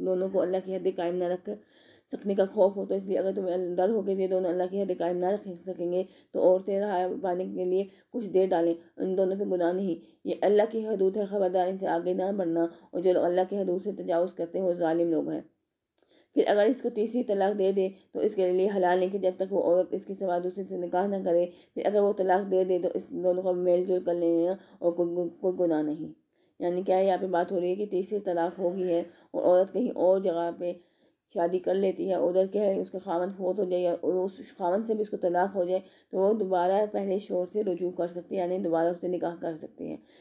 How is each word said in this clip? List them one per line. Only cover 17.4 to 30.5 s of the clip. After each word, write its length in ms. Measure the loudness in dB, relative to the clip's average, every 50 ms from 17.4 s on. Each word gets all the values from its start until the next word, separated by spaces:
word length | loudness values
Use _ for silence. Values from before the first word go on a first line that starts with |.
| 2 2 2
दे 180 | 2 0 2
दे, 220 | 2 2 0 -2 -4 -10 _ _ -4
तो 60 | -2
इसके 320 | -2 0 2 2 2 2
लिए 140 | 2 2 2
हलाल 320 | 2 2 2 4 4 4 4
नहीं 120 | 2 0
कि 80 | 0 0
जब 180 | 0 0 0
तक 120 | -2 -4 -2
वो 80 | 0 0
औरत 300 | 2 4 4 4 2 0 -4
इसके 200 | -6 -6 -10 -8
सिवा 240 | -4 -2 -2 0 0
दूसरे 260 | -2 -4 -6 -6 -8
से 140 | -8 -6 -6
निकाह 280 | -4 -2 0 0 0
ना 160 | 0 -2 -2
करे। 300 | 0 2 2 2 2 0 -4 -12 -20 _ _
फिर 120 | -4 -2
अगर 140 | 2 2 4
वो 120 | 4 2
तलाक 320 | 2 0 2 2 2 2 2
दे 200 | 2 2 2 2
दे, 140 | 2 2 0
तो 120 | 0 -2
इस 220 | -2 -4 -6 -6
दोनों 300 | -6 0 0 2 2 2
का 100 | 0 0
मेल 340 | 0 2 2 4 4 4 2
जोल 140 | 2 0 0
कर 140 | 0 0 0
लेना 440 | 2 2 2 4 4 2 2 0 -4 -8 -16 -10 _
और 100 | -2 0
कोई 140 | 0 2 0
गु-, 340 | 0 0 -2 -4 -4 -6 -4
कोई 120 | -2 -2
गुनाह 300 | 0 2 0 2 2 0
नहीं। 320 | 0 -2 -4 -6 -8 -12 -14 -18 _ _ _ _ _ _ _ -6
यानी 240 | -4 -2 -2 -2 0
क्या 120 | 2 2
है, 100 | 4 4
यहाँ 120 | 4 2 2
पे 80 | 0
बात 260 | 0 0 0 0 0
हो 60 | -2 -2
रही 120 | 0 -2
है 60 | -2
कि 100 | -2 -4
तीसरी 320 | -2 -2 -4 -2 -2 -4 -4
तलाक 380 | -2 -2 0 0 0 0 -2
हो 140 | -2 -2 -2
गई 120 | 0 -2
है 280 | 0 0 0 0 -2 -4 -10 -20 _ _ -6
और 80 | 0
औरत 280 | 4 4 6 6 4 2
कहीं 200 | 0 -2 -2 -2
और 320 | 0 2 4 4 4 4
जगह 280 | 2 0 0 0 -2 -4